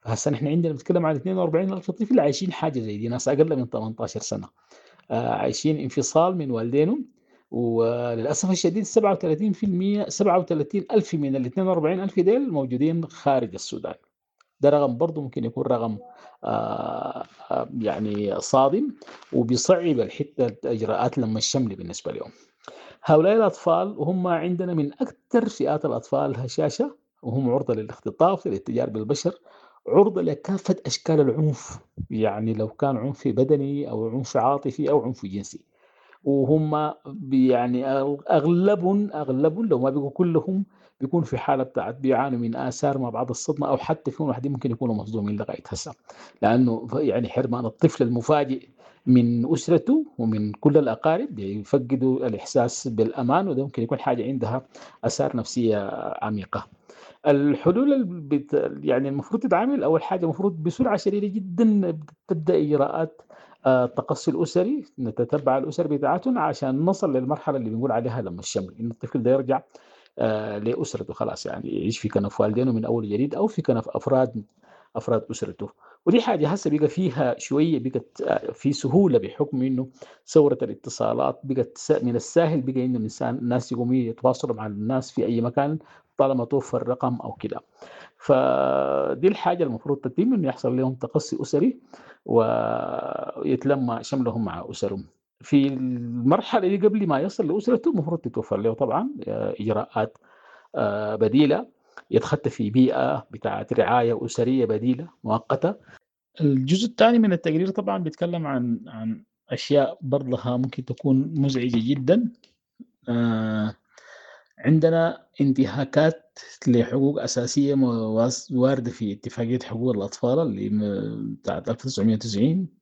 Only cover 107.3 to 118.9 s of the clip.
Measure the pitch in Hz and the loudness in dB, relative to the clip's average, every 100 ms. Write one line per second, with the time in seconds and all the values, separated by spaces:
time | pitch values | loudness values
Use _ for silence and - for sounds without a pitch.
107.3 | 175 170 156 190 190 196 196 165 - 175 | 2 0 0 0 -2 -4 -2 -4 -4 -4
108.3 | 170 156 135 123 113 107 113 110 110 _ | -2 -4 -2 -2 -4 -6 -8 -6 -6 _
109.3 | _ _ 123 - 143 139 - 143 139 131 | _ _ -8 2 2 2 -2 -2 -2 0
110.3 | 123 123 123 127 - 127 120 143 131 151 | -4 -2 -2 -2 -4 -8 -4 2 2 2
111.3 | 160 139 131 123 117 113 139 127 202 233 | 0 0 0 0 0 0 0 2 2 2
112.3 | - _ _ _ _ - _ - 120 117 | -6 _ _ _ _ -20 _ -4 0 0
113.3 | 110 110 110 107 110 _ - - - - | 0 -2 -2 -4 -6 _ -20 -20 -20 -20
114.3 | - _ _ - 156 165 165 165 - _ | -20 _ _ 4 6 6 4 2 -2 _
115.3 | - 139 131 135 113 139 - 156 165 _ | 0 2 4 0 0 0 4 4 2 _
116.3 | - - - - 120 117 131 139 143 - | -20 -20 -6 2 4 4 2 2 0 -4
117.3 | - 160 - 139 139 127 117 110 110 120 | -4 -2 0 2 4 2 0 -2 2 2
118.3 | 127 - 127 131 135 120 | 0 -4 2 2 2 -2